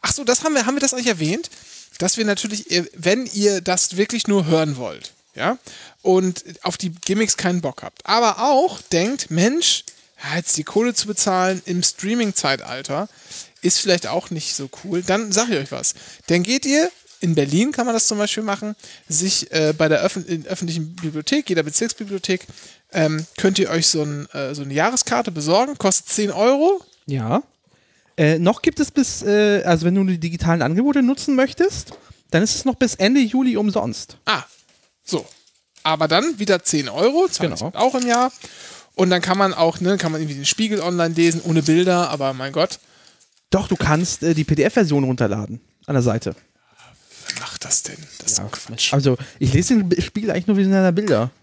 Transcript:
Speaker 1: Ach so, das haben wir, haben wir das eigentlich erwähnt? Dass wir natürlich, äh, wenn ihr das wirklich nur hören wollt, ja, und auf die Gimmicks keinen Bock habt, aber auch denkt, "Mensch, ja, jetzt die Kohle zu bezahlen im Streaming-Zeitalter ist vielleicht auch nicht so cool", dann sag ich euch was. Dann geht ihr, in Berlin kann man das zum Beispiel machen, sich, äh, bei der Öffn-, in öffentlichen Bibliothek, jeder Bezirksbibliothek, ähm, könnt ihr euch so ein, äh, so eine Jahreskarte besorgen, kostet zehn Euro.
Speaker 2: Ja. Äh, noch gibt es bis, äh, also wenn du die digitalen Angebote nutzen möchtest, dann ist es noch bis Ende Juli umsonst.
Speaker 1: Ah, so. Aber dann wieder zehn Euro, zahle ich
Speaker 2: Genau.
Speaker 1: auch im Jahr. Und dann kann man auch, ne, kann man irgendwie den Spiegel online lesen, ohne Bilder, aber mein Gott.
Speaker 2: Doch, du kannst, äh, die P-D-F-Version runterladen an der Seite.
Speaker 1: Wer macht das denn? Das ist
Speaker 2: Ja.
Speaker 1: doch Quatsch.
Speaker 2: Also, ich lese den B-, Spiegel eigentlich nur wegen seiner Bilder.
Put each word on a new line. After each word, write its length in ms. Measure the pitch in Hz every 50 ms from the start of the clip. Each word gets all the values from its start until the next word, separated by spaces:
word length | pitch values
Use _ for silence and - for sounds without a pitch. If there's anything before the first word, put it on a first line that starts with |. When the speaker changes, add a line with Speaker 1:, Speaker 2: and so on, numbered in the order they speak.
Speaker 1:
Ach 100 | - -
so, 120 | - - 277
das 200 | 226 247 - -
haben 120 | 320 302
wir, 100 | 277 226
haben 100 | 226 269
wir 60 | 285
das 120 | 269 262 269
eigentlich 120 | 254 240
erwähnt? 440 | 247 214 165 156 151 185 294 339 - - - - - - - - - - -
Dass 180 | 175 190 -
wir 80 | 226 220
natürlich, 460 | 208 202 190 - 214 214 208 208 -
äh, 140 | 170 175 170 - -
wenn 320 | - 156 175 202 247 262
ihr 340 | - - 208 202 208 202 185
das 360 | 175 190 180 180 - - 175
wirklich 300 | 180 208 - 240 226 -
nur 180 | - 202 196 175
hören 300 | 151 160 160 160 151 143
wollt, 360 | 127 123 101 76 - - - _ _ _ _ _
ja, 220 | - 120 180 254 254 _ - - - - - - _ _
und 400 | 190 185 185 185 185 175 - - - 175 -
auf 160 | - 185 175
die 120 | - - 180
Gimmicks 460 | 165 175 - - 196 208 220 202 -
keinen 240 | - - 180 175 175
Bock 200 | 160 143 127 -
habt, 240 | - - _ _ -
aber 340 | - 202 226 240 220 185 - 233
auch 360 | 277 285 262 330 370 - - - -
denkt, 400 | - 165 180 220 277 269 - -
"Mensch, 520 | 160 165 180 226 277 339 330 - - - - - - _ _ _ _ _ -
ja, 140 | 139 151
jetzt 180 | 175 165 - -
die 60 | - 151
Kohle 300 | - - 208 226 247 226
zu 140 | - -
bezahlen 540 | 208 208 - - 208 185 185 185 185 190 180 -
im 160 | - 180 180 175
Streaming-Zeitalter 1200 | - - - - 196 226 247 233 208 190 - - 143 135 - - - 120 131 135 - 139 156 202 214 _ - - - - - - - _ _
ist 180 | - 175 - -
vielleicht 280 | - 196 180 175 -
auch 220 | 101 127 185 - -
nicht 260 | 175 160 - - -
so 140 | - 139 135 - - -
cool", 180 | 190 175 175 180
dann 280 | 185 185 208 226 208
sag 180 | 190 208 233 240
ich 80 | 214
euch 140 | 147 139 -
was. 220 | 139 123 - - - - - - - - _
Dann 160 | - 160 175 175
geht 220 | 202 247 269 -
ihr, 260 | 277 277 302 320 359 - _ _ _ - _
in 140 | - 175 165
Berlin 360 | 151 139 139 143 175 226 285
kann 140 | 294 - 240
man 80 | 247 233
das 120 | 226 -
zum 100 | - 220
Beispiel 260 | 208 208 208 - - 220
machen, 320 | 214 202 196 214 214 214 _ - - - - _
sich, 440 | _ 165 151 180 190 - - - -
äh, 220 | - 160 156 151 156
bei 100 | 156 160
der 140 | 156 156 139
Öffn-, 240 | - 185 - 196 165
in 200 | - 175 160 147
öffentlichen 500 | - 185 - 185 170 160 165 156 156 170
Bibliothek, 540 | 180 170 156 151 156 151 - 269 302 285 -
jeder 140 | 190 165 151
Bezirksbibliothek, 800 | 147 143 - 226 226 - - 214 202 196 190 - - 185 180 - - - - - - - _ _ _
ähm, 340 | - 180 156 156 156 156 160 - -
könnt 200 | - - 196 190 190
ihr 100 | 185 -
euch 180 | 165 165 160
so 160 | - - 160 151
ein, 240 | 147 147 143 147 - -
äh, 200 | 143 139 131 147
so 80 | 147 143
eine 100 | 139 139
Jahreskarte 580 | 147 165 220 254 247 - - 233 240 233 -
besorgen, 460 | 170 156 147 151 175 202 247 277 285
kostet 320 | - - 196 185 - - -
zehn 220 | - - 214 202
Euro. 500 | - 175 208 247 269 277 311 359 403 370 - _ _ _ _
Speaker 2:
Ja. 360 | - 143 135 113 113 135 233 294 _ _ _ _ _ _ _ _ _ _ _ _ _ _
Äh, 200 | - 160 151 160
noch 240 | 160 170 180 233 -
gibt 180 | - 339 294 -
es 120 | 302 -
bis, 320 | _ 294 254 - - - -
äh, 400 | 208 202 208 214 208 208 196 -
also 220 | 180 170 160 160
wenn 100 | 175 180
du 80 | 196 196
die 160 | 185 185 170
digitalen 420 | 156 170 165 170 - 165 165 170
Angebote 400 | 123 131 160 185 247 285 277 285
nutzen 340 | 262 240 269 - - - 277
möchtest, 580 | 254 269 262 - - 339 392 - - - - - - - - - _ _ _
dann 120 | - 160 208
ist 120 | 220 -
es 100 | - -
noch 100 | 269 240
bis 200 | - - - -
Ende 260 | - 190 208 254 285
Juli 360 | 254 214 - 254 269 254 233
umsonst. 600 | 202 208 208 190 220 202 220 214 - - _ - _ _
Speaker 1:
Ah, 180 | - 214 143 - - - _ _ _ _ _ _ _ _ _ _
so. 220 | - - 151 104 - - - _ _ _ _ _ _ _ - _
Aber 240 | 156 156 156 160
dann 300 | 151 160 180 254 330 302 202
wieder 240 | 208 196 196 175 -
zehn 260 | - - 151 139 123
Euro, 380 | 104 143 180 240 277 330 381 359
zahle 240 | - - - 160 -
ich 60 | -
Speaker 2:
Genau. 120 | 107 160 -
Speaker 1:
auch 200 | - 233 262 254
im 120 | 254 247
Jahr. 240 | 240 233 240 254 262 - - - - - - - - - - - _ _
Und 140 | - 190 185
dann 120 | 180 180
kann 160 | 175 185 185 196
man 140 | 196 190 -
auch, 240 | - 165 165 165 -
ne, 180 | 180 180 202
kann 140 | 185 - 165
man 100 | 160 156
irgendwie 140 | 156 151 143
den 80 | 139 139
Spiegel 340 | - - - 220 214 214 196
online 340 | 165 175 180 175 170 165 165
lesen, 260 | 165 165 170 165 165 -
ohne 200 | 175 160 165 143
Bilder, 460 | 156 156 170 180 185 180 175 175 147
aber 220 | 156 143 139 135 135
mein 180 | 127 127 139 139
Gott. 240 | 165 165 - - - _ _ _ _ _ - _ _ _ _ _ _ _ _
Speaker 2:
Doch, 180 | - 190 -
du 80 | - 185
kannst, 460 | - - 151 151 156 180 - - -
äh, 140 | - 170 165
die 80 | 156 151
P-D-F-Version 600 | - 156 143 135 220 - 247 208 156 147 143 135
runterladen 560 | 131 127 123 123 101 101 107 104 - 110 117 _ _ _ _ _
an 80 | - 143
der 80 | 135 120
Seite. 320 | 123 101 117 - - 120 - _ _ _ _ _ _ _ _ - - - _ _ _ - - - - -
Speaker 1:
Wer 80 | -
macht 240 | - - - - -
das 160 | - - - -
denn? 140 | - - - 156 - - -
Das 140 | - - -
ist 40 |
Speaker 2:
Ja. 60 | - 95
Speaker 1:
doch 80 | 104
Quatsch. 420 | - - - - 113 117 - - -
Speaker 2:
Also, 240 | 143 135 139 127 - - - - -
ich 120 | 143 131 131
lese 220 | - 180 - 262
den 140 | 220 196 175
B-, 120 | 175 -
Spiegel 280 | - - _ 214 214 214
eigentlich 160 | - 180 170
nur 100 | 196 208
wegen 120 | 196 196 190
seiner 220 | 190 190 190 185
Bilder. 400 | 170 185 214 202 143 107 113 127 - _